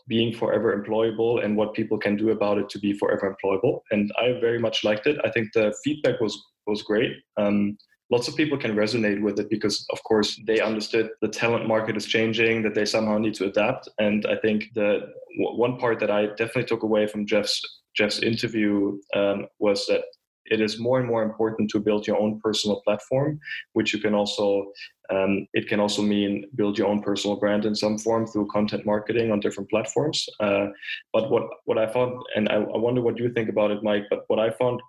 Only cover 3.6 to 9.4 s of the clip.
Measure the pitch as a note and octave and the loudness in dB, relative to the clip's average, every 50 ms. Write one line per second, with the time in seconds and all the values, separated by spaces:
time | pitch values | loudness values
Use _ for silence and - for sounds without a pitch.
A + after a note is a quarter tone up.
3.6 | - C#3+ - - - - A2 G#2 G#2 G#2 - - A#2 B2+ B2 A2 A2+ A#2 A#2+ A#2 | 2 0 0 -2 -4 -2 0 0 0 0 0 0 0 0 0 2 0 0 0 0
4.6 | A#2 A2 - - - G#2+ G#2+ G#2+ - D3 D3+ - - G#2+ - A#2 A2+ G#2+ - A2+ | 0 0 -2 0 0 0 0 2 0 0 0 0 -2 0 0 0 -2 0 2 2
5.6 | G#2+ G#2 - - - D3+ D3+ D3+ D3 C3 - - A2+ G#2 - - - _ _ _ | 2 2 0 -2 -4 -4 -2 0 0 0 2 2 -2 -2 -2 -6 -12 _ _ _
6.6 | _ G#2 G#2+ G#2 - - G#2 G#2+ B2+ - - - _ _ _ G#2+ G#2 G2+ G2+ G2+ | _ -4 -4 -4 -2 0 0 2 2 0 -4 -10 _ _ _ 0 2 2 2 2
7.6 | G2+ G2+ G#2 - _ _ _ _ _ _ A#2+ A#2+ B2 - C3 - D#3 D3+ C#3+ C3+ | 2 0 -2 -6 _ _ _ _ _ _ 0 0 0 -2 0 0 0 0 0 -2
8.6 | - A2+ G#2 G#2 G#2+ G#2+ B2 A#2 G#2+ G#2 G2+ G2+ G#2+ G#2 - G#2+ | -2 0 0 2 2 2 2 0 2 0 0 0 0 0 0 -2